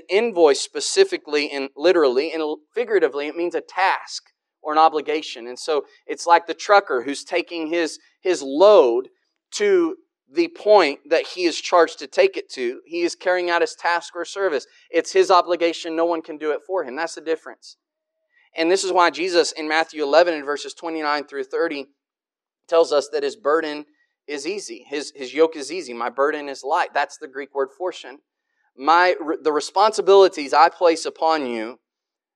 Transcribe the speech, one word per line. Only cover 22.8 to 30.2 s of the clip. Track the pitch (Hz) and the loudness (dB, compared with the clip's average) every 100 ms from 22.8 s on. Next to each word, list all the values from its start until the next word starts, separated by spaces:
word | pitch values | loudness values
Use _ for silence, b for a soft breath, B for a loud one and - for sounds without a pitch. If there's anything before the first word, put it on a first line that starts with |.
| 165 | 4
us | 147 135 | 2 0
that | 151 | -4
his | 139 139 | -4 -4
burden | 143 160 156 147 147 _ _ _ - | 0 0 -2 -8 -12 _ _ _ -12
is | 143 143 | -10 -8
easy. | 202 - 110 - | -8 -10 -16 -10
His, | 147 139 143 | -10 -10 -12
his | 127 | -8
yoke | 139 160 160 | 0 0 0
is | 135 | -10
easy. | 185 131 | -10 -10
"My | 117 120 | -8 -8
burden | 120 143 151 143 | -2 -2 -2 -8
is | 135 | -10
light." | 131 170 175 | -4 -2 0
That's | 143 143 - | -2 -4 -8
the | 151 | -16
Greek | 131 139 | -14 -10
word | 139 135 - | -4 -4 -4
phortion. | 180 - 135 139 _ _ _ _ _ - | -8 -8 -16 -20 _ _ _ _ _ -6
My, | 143 170 180 170 156 160 | 2 4 4 0 -4 -4
the | 151 | -2
responsibilities | 147 - 190 214 208 180 196 | -2 -2 2 2 2 6 8